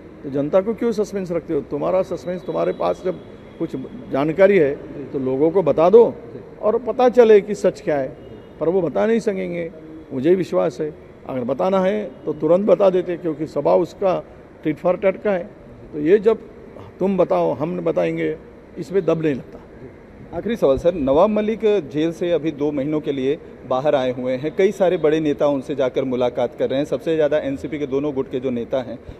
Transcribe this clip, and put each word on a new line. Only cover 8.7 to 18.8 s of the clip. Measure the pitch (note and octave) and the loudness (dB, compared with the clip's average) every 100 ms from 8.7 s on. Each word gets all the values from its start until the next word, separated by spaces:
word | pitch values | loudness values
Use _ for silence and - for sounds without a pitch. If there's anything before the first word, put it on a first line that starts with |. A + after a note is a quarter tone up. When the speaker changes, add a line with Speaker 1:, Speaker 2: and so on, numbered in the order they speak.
| F#3+ | 0
Speaker 1:
बता | E3 G3 G#3+ | 0 0 2
नहीं | A3+ | 2
सकेंगे, | G#3+ F#3+ F3+ F3 E3 - - D#3+ - | 0 -4 -4 -6 -8 -12 -18 -18 -10
मुझे | C3 D3+ | -2 2
विश्वास | F#3+ D#3+ F#3 F3+ - | 2 2 0 0 -2
है। | D3+ D#3 - - - | -8 -8 -20 -18 -8
अगर | C3 | -6
बताना | A#2+ C3+ F#3 F#3+ | -4 0 2 2
है | F#3 G#3+ F#3 - | 2 0 -6 -10
तो | - | -8
तुरंत | D3+ D3+ F3+ G#3+ | -4 2 4 4
बता | F3 G3 | 6 6
देते, | F3+ F3 E3+ | 4 -2 -4
क्योंकि | F3 C#3+ D3+ | -4 -4 -4
स्वभाव | D3+ D#3 F#3 | -2 2 2
उसका | E3+ - F#3+ D#3+ - - - - D#3 | 2 -2 -2 -2 -6 -20 -20 -6 -6
tit | D3+ | -2
for | F3+ F3+ | -2 2
tat | F#3+ F#3 | 0 0
का | G#3 | -2
है। | F#3 - - - - - | -2 -4 -16 -20 -20 -14
तो | D3+ | -4
ये | D3+ G#3 | 4 4
जब | G3+ A3 - - - - - - | 4 0 -4 -20 -20 -18 -18 -4
तुम | F#3+ F#3 | -2 2
बताओ, | E3+ F3+ E3 | 2 2 0
हम | C3 D#3 F3+ | -2 -4 -4
बताएंगे, | E3 E3+ E3+ E3 D#3+ D#3 - - - | -2 0 -2 -2 -4 -6 -12 -20 -18
इसमें | - | -14